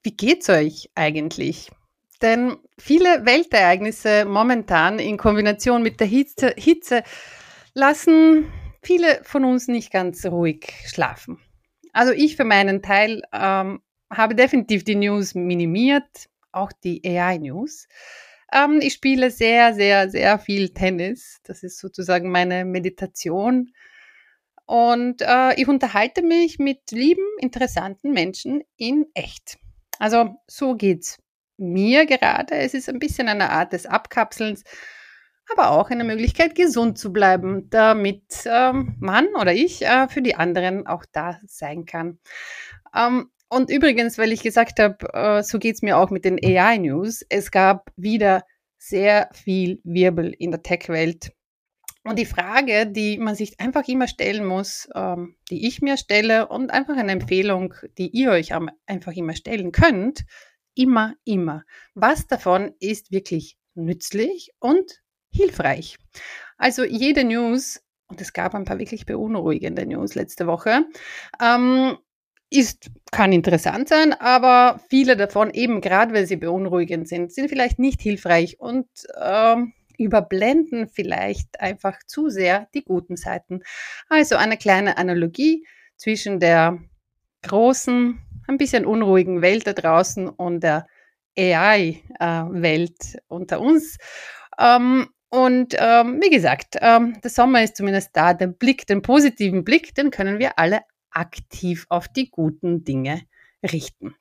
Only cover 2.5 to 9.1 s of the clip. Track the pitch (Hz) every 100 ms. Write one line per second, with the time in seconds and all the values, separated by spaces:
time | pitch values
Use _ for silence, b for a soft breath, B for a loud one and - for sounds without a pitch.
2.5 | - _ _ - 311 359 320 226 269 339
3.5 | 226 180 185 214 220 220 208 208 202 233
4.5 | 240 - 170 170 214 - 202 220 208 208
5.5 | 208 247 240 226 - 208 247 277 - 254
6.5 | - 311 330 - 240 B B B B B
7.5 | B B 262 269 294 - 320 320 311 311
8.5 | B B B - 349 339